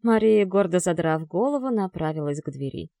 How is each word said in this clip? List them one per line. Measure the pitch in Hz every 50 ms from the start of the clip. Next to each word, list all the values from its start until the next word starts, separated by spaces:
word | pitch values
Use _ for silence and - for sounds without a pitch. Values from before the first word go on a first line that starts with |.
Мария, | - 233 226 220 220 220 214 208 202
гордо | 185 185 196 202 170 170 180
задрав | - 190 165 170 165 160 156 160 160
голову, | 156 165 180 233 277 294 277 254 262
направилась | 240 214 190 185 _ 165 160 156 156 156 147 147 143 151
к | - -
двери. | 139 135 139 135 - - 165 160 _ _